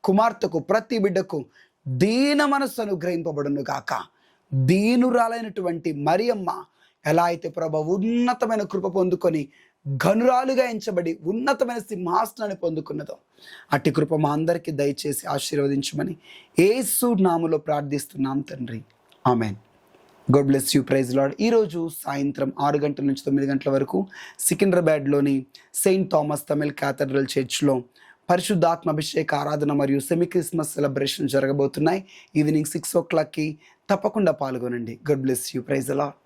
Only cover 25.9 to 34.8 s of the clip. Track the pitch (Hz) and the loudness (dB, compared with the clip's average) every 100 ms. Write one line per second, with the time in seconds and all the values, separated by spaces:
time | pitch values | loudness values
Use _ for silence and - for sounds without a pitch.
25.9 | 190 190 160 147 147 - 147 147 143 143 | 2 2 0 0 -4 -2 -2 -2 -2 -4
26.9 | 135 139 135 135 - 127 - 147 131 123 | -2 -2 -2 0 -2 -2 0 2 0 -4
27.9 | _ - - - 180 180 196 170 170 160 | _ -20 -20 0 0 2 2 2 2 -2
28.9 | 151 151 160 156 147 147 147 147 143 139 | -2 -2 -2 0 -2 -2 -2 0 0 2
29.9 | 139 135 170 170 180 156 165 156 - 143 | 0 0 0 0 0 -2 -4 -4 -2 -2
30.9 | 135 139 - 143 135 135 139 139 143 156 | 0 -4 -2 0 0 0 0 0 2 0
31.9 | 185 190 - - 156 151 156 151 170 - | 0 -6 -20 -6 0 2 0 0 -6 -2
32.9 | 175 170 165 156 - 151 151 _ _ - | -2 0 -2 -2 -4 -6 -6 _ _ -2
33.9 | 196 208 220 185 151 135 127 123 120 | 0 0 2 2 2 -4 -4 -4 -6